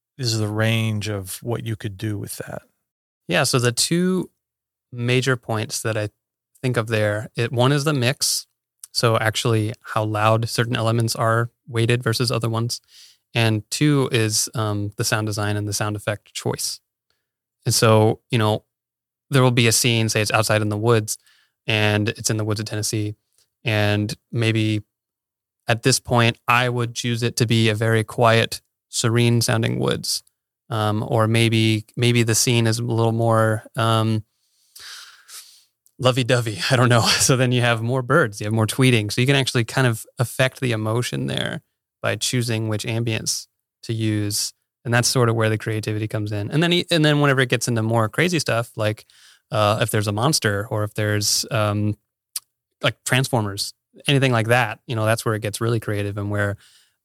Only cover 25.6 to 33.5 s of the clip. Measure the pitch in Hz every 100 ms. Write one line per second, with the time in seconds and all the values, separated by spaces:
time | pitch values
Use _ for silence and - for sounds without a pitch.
25.6 | - 113 135 123 - 120 113 - - 120
26.6 | 123 120 117 120 120 113 117 - 117 113
27.6 | 113 107 113 110 110 - 113 113 - -
28.6 | _ _ _ - 117 117 120 120 117 113
29.6 | 117 123 127 107 - - _ _ _ _
30.6 | - 110 107 107 - 113 110 113 113 113
31.6 | 110 107 - - 120 120 117 107 131 117
32.6 | 113 113 120 113 113 113 117 110 110